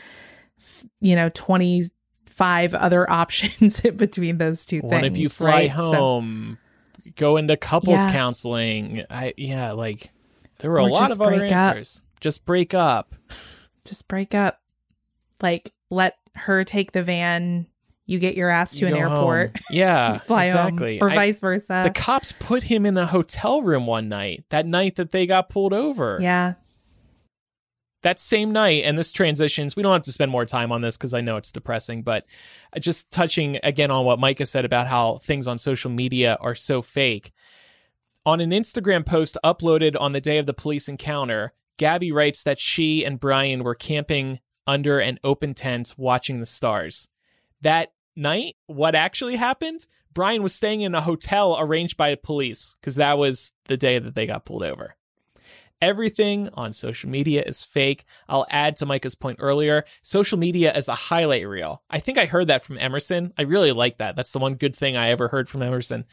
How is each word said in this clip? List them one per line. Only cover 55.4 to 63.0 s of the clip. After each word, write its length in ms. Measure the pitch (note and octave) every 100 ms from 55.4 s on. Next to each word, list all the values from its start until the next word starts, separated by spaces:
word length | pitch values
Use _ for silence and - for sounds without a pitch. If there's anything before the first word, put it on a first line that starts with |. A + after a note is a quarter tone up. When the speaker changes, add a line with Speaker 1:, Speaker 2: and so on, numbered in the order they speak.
| _ - _ _
Speaker 2:
Everything 640 | E3+ G3+ A3 - G#3 G3+ G3+
on 180 | - A2+
social 380 | G#2+ A#2+ A#2 C3+
media 320 | C3 D3 C#3+
is 180 | - -
fake. 400 | - - C3+ C#3 _ _ -
I'll 200 | C#3 -
add 280 | D3 D3+ D3+
to 100 | C#3+
Micah's 300 | C#3 C3 -
point 200 | C3+ -
earlier. 440 | C#3 C#3+ D3+ D3+ - -
Social 380 | - G3 G3+ F#3
media 340 | F3 F3 D#3+
is 140 | - C3+
a 60 |
highlight 520 | A#2+ - E3+ D#3+ B2+ G2
reel. 360 | F#2+ D#2+ - _
I 80 | -
think 180 | - C4
I 80 |
heard 220 | E3 F3 E3+
that 160 | C3
from 160 | - C3+
Emerson. 560 | C3 C3+